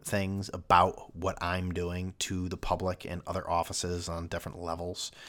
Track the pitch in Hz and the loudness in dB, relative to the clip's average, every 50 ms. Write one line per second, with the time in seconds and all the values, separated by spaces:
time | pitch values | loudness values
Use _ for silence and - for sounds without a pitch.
0 | - - - 101 98 95 98 98 98 - - 90 - - 87 87 90 92 - - | -6 -2 0 0 2 0 0 -2 -4 -4 -6 -8 4 8 10 10 10 8 4 -2
1 | - - - 85 85 95 92 - - 87 90 92 90 90 87 90 87 87 87 90 | -12 -14 -10 -2 -2 -2 0 0 0 0 0 0 0 0 0 0 0 0 -2 -2
2 | 92 92 90 - - - 98 92 90 90 92 92 - - 90 85 92 92 90 - | -4 -4 -4 -6 -4 -2 -2 -2 0 -2 -4 -4 0 0 0 2 2 -2 -2 -2
3 | - - 87 87 - - 87 113 - - 85 85 82 - 87 - - 87 90 87 | -6 -8 -8 -6 -6 -4 -4 -4 -2 0 2 2 2 0 -2 -4 -2 -2 -2 -2
4 | 85 87 85 85 85 90 - 87 - - - 90 87 85 82 85 87 90 92 - | -2 -4 -4 -4 -4 -4 -6 -6 -6 -8 -10 -8 -6 -4 -4 -4 -4 -6 -6 -6
5 | - - - - - | -8 -8 -10 -14 -16